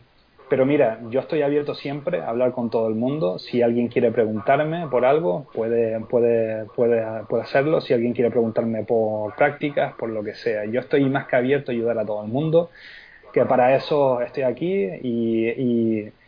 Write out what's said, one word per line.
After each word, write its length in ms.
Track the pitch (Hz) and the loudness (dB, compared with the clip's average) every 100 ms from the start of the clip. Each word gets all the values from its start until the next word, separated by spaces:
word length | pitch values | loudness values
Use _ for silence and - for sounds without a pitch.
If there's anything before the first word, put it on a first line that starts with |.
| - _ _ _ - | -14 _ _ _ -2
pero 160 | 131 | 2
mira, 340 | 131 143 123 113 117 | 4 4 2 0 -4
yo 100 | 127 | -4
estoy 220 | - 156 | -2 0
abierto 320 | 143 147 143 | 0 0 -2
siempre 460 | - 139 143 143 175 | -6 -8 -6 -4 -4
a 60 | - | -4
hablar 240 | 117 127 | 0 0
con 180 | 123 117 | 0 -2
todo 180 | 113 113 | 0 0
el 60 | |
mundo. 440 | 110 127 151 90 90 | 0 -2 0 -2 -4
Si 220 | - 123 | -4 2
alguien 260 | 120 120 120 | 2 2 0
quiere 240 | 135 117 | 2 2
preguntarme 760 | 110 110 107 117 139 156 170 160 | 2 0 0 2 2 2 -4 -2
por 160 | 123 | 2
algo, 420 | 123 151 175 175 139 | 4 2 0 -4 -6
puede, 460 | - 113 117 113 113 | -6 0 0 0 -2
puede, 680 | 113 123 117 117 113 110 - - | -2 2 4 2 0 -4 -8 0
puede, 260 | 117 117 110 110 107 | 2 2 0 -8 -4
puede 140 | 117 | -4
hacerlo. 380 | 110 139 147 160 | 0 0 2 0
Si 120 | - | 0
alguien 180 | 123 120 | 0 0
quiere 180 | 117 117 | 0 0
preguntarme 540 | 120 113 113 113 110 | 2 0 0 -2 -4
por 500 | 101 117 110 107 107 - | 0 0 0 -2 -6 0
prácticas, 580 | 143 139 147 143 139 | 0 0 -4 -2 -4
por 160 | - 117 | -4 -6
lo 120 | 110 | -6
que 120 | 104 | -8
sea, 300 | - 120 107 104 | -6 -4 -2 -2
yo 140 | 123 | -4
estoy 240 | 127 143 139 | 0 2 2
más 180 | 135 - | 0 0
que 100 | 143 | 0
abierto 340 | 131 139 139 | 2 0 0
a 40 | |
ayudar 240 | 120 117 113 | -2 -2 -2
a 60 | |
todo 180 | 104 104 | -2 -6
el 80 | 107 | -4
mundo, 400 | 127 160 165 175 - - - - - - | -2 2 2 2 -8 -20 -20 -20 -20 -4
que 120 | - 117 | 0 2
para 280 | 127 123 | 4 4
eso 460 | 135 - 147 135 123 | 2 2 2 2 2
estoy 220 | 120 - | -2 -2
aquí 400 | 131 117 170 196 190 165 | -2 -2 -2 -2 -2 -4
y, 460 | 127 117 113 113 113 | -4 -2 0 0 0
y, 640 | 123 123 117 113 110 107 - | 0 0 2 0 -2 -6 -14